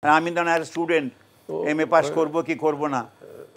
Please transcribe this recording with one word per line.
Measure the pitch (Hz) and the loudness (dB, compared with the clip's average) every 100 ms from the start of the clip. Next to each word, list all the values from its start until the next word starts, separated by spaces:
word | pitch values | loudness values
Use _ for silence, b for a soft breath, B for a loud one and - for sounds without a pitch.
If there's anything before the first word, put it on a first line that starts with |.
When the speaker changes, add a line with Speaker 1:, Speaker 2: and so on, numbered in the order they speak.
Speaker 1:
আর | 147 | 4
আমি | 156 170 | 4 4
তো | 170 | 0
না | 170 165 | 2 0
স্টুডেন্ট, | 151 165 165 160 131 - _ _ - | 0 -4 0 0 0 -8 _ _ -8
Speaker 2:
ও, | 156 147 | -4 -2
Speaker 1:
এমএ | 151 156 | -2 2
পাস | 165 143 | 2 2
Speaker 2:
ও। | |
Speaker 1:
করবো | 156 156 160 | 0 0 -2
কি | 160 139 | -4 -2
করবো | 156 147 151 | -2 -2 -2
না, | 131 - _ - - - | -4 -6 _ -20 -20 -20